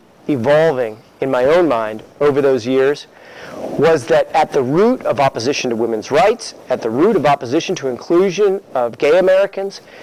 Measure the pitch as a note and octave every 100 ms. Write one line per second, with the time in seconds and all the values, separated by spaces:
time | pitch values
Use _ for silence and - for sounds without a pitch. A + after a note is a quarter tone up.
0 | _ _ - C#3+ A#2 D3+ D#3+ B2+ A#2 A2
1 | - - C3+ B2+ C3 F3 E3 A#2 A2 A2
2 | - - D3 C#3 C#3 C3 A#2 C3 C3+ D3
3 | - - - - - - - - D#3 D#3+
4 | - D3+ - D#3+ D3+ D3 B2 D#3+ A3+ B3+
5 | - C3 B2+ B2+ A#2 C#3 B2+ A2 A#2 A2
6 | G2 C#3+ G3+ - - - - B2+ A#2 A#2+
7 | G3 G3 C#3+ C#3+ A#2+ D#3 F3 F#3 C3+ A#2+
8 | - E3+ G3 D#3+ G3+ G3 - C3 A#2+ -
9 | C#3+ F3 F#3 F#3+ G3 - G3 - - -